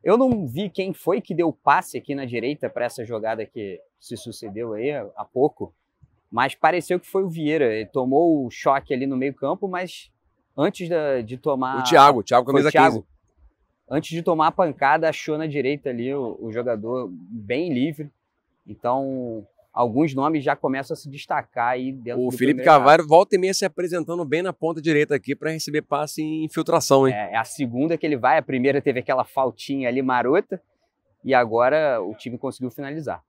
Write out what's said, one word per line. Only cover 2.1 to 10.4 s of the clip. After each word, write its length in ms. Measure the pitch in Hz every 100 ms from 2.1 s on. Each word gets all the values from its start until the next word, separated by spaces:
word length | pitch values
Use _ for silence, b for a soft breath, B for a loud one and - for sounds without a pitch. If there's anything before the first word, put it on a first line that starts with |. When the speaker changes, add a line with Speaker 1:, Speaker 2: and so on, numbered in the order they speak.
| 139
Speaker 1:
na 100 | 131
direita 420 | 117 117 151 123
pra 180 | - 120
essa 200 | - 113
jogada 400 | 113 110 113 104
que 340 | - 101 87 _ _
se 180 | - 120
sucedeu 560 | - 107 110 98 120
aí 160 | 107 127
há, 160 | 143 101 -
há 80 |
pouco, 480 | 104 127 139 _ 95 _ _ _ _ _ _
mas 240 | 113 135 -
pareceu 440 | 156 175 - 180
que 60 | -
foi 180 | 196
o 60 | 190
Vieira. 360 | 165 151 156 127
Ele 140 | 110 107
tomou 580 | 135 127 139 170 156
o 60 | 123
choque 420 | - 151 139 - 131
ali 100 | 139
no 100 | 131
meio 200 | 139 135
campo, 320 | 135 185 202
mas 440 | 180 180 - - _ _ _